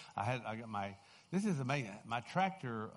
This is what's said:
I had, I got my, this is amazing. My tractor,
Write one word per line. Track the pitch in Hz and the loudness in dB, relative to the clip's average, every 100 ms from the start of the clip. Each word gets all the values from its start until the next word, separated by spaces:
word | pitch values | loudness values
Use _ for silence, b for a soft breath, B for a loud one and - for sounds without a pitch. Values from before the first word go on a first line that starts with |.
| B - | B -2
I | |
had, | 104 127 110 | 0 0 -2
I | 110 | -6
got | 117 | -4
my, | 104 101 98 B B B | -2 -2 -4 B B B
this | 185 | 2
is | 208 139 | 2 2
amazing. | 131 143 110 107 110 | 4 2 0 -6 -2
My | 120 | -4
tractor, | - 175 190 190 127 113 107 | 0 4 4 2 -4 -2 -4